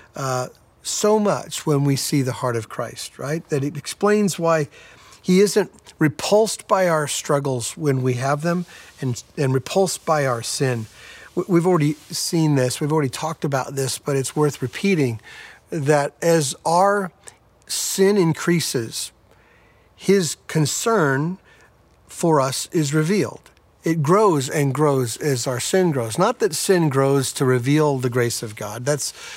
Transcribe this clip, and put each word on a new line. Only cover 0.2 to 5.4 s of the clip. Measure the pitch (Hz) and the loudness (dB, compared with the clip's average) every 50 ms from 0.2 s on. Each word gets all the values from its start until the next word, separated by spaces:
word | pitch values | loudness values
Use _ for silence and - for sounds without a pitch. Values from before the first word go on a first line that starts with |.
| 139 131 127 127 127 - - _ _ _ _ _ - | -6 -4 -4 -4 -4 -8 -12 _ _ _ _ _ -10
so | - - - - 208 214 220 | -8 -4 0 2 4 4 4
much | 208 202 156 123 - - - - - | 2 2 0 -2 -4 -8 -12 -6 -2
when | 156 151 139 139 | 0 0 2 2
we | 143 139 | 2 0
see | 131 - - - 147 131 | 0 -2 0 0 0 0
the | 127 117 | 0 -4
heart | - - 127 117 | -4 -4 -4 -2
of | 117 110 - | -4 -6 -8
Christ, | - - 120 113 117 - - - - - | -8 -10 -10 -10 -10 -12 -14 -14 -12 -10
right? | 127 135 151 165 - - | -8 -6 -6 -6 -6 -4
That | 156 139 135 | -4 -2 -2
it | 147 147 | -4 -6
explains | 143 - - - - - 208 208 214 208 196 - - | -8 -10 -12 -6 -2 2 2 4 4 2 0 0 0
why | 170 165 165 160 147 - - - - - - - - - - - | 0 2 2 2 0 -2 -8 -16 -20 -20 -20 -20 -20 -20 -20 -8
he | - - 180 190 | 0 4 6 6